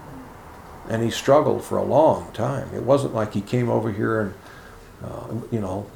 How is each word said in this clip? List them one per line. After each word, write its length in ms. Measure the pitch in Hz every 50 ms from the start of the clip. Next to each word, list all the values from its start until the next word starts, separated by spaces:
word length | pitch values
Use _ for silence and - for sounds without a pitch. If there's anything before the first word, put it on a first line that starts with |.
| - - - - - - - - - - - - - - - - - -
And 120 | 113 113
he 80 | 117 113
struggled 540 | - - - - 139 151 151 117 104 - -
for 140 | - 101 95
a 40 |
long 480 | 98 101 113 139 160 147 101 95 87 -
time. 360 | - - 113 131 139 117 - - -
It 80 | 107
wasn't 320 | - 120 139 139 127 - -
like 180 | 113 107 107
he 80 | - 101
came 300 | 98 - 123 123 120 117
over 200 | 117 117 110 113
here 300 | 98 104 117 117 113 110
and, 140 | 104 95 92 - - - - - - - - - - - - -
uh, 440 | - 92 - - - - - 110 107 -
you 100 | 117 110
know, 260 | 101 92 92 101 104 - -